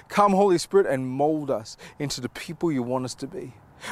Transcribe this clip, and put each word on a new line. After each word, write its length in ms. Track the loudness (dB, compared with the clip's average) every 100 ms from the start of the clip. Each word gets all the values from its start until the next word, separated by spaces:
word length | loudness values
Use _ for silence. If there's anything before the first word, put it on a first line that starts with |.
| -4
Come, 260 | 2 4
Holy 260 | 6 4 4
Spirit, 260 | 4 4 4
and 220 | 0 -2
mold 420 | 0 0 0 -2
us 280 | -4 -4 -14 -18 -8
into 240 | -6 -6
the 80 | -8
people 420 | -10 -12 -4 -2
you 120 | 0
want 220 | -2 -2 -4
us 100 | -8
to 100 | -10
be. 280 | -10 -14 -16 -20 -16 -14